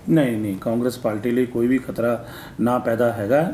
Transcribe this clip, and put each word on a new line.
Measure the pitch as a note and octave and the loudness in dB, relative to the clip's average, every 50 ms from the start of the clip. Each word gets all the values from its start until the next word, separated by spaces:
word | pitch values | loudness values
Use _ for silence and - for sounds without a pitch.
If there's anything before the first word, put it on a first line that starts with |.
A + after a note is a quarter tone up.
| - G2 | -2 2
ਨਹੀਂ, | E3 D#3+ C#3 B2 A2+ G#2+ | 2 4 4 2 0 -2
ਨਹੀਂ, | G#2+ G#2 F#2+ | -2 -4 -4
ਕਾਂਗਰਸ | F#2 - A#2+ A2+ A#2+ A#2+ B2+ B2 B2 | -4 -2 -2 -2 0 0 -2 -2 -2
ਪਾਰਟੀ | - A2+ G#2+ G#2+ G#2 B2 | -4 -4 -2 -2 -2 0
ਲਈ | A#2 B2+ B2+ | 2 2 0
ਕੋਈ | A#2+ B2 A#2 A#2+ | 0 0 0 2
ਵੀ | B2 C3 C3 | 2 2 2
ਖਤਰਾ | B2 - G2 A2 A2+ A#2+ A#2 A2+ - - - - - - - - | 0 -4 -4 -2 0 0 0 -2 -4 -10 -16 -16 -16 -12 -6 -2
ਨਾ | A2+ A#2+ B2 B2 | 0 2 2 2
ਪੈਦਾ | - A#2+ A2+ A2+ A#2+ A#2+ G#2+ | 0 0 0 2 2 2 2
ਹੈਗਾ, | A2+ G2+ G2+ C3 D3 E3 F#3 | 0 0 2 2 2 2 2